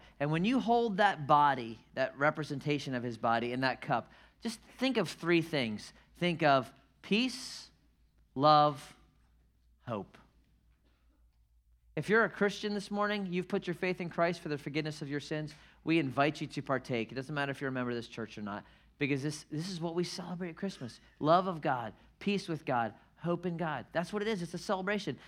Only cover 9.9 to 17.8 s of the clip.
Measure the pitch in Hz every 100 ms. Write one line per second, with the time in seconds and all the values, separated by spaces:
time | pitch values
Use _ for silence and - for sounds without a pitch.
9.9 | 107 92 - - _ _ _ _ _ _
10.9 | _ _ _ _ _ _ _ _ _ _
11.9 | - 151 220 208 - 202 202 214 208 196
12.9 | 202 208 208 190 180 180 196 185 170 185
13.9 | 180 170 - 170 175 156 143 151 143 151
14.9 | 151 143 143 - 151 151 - - - -
15.9 | 165 139 123 147 147 151 - - 127 -
16.9 | 123 110 120 131 147 139 135 135 131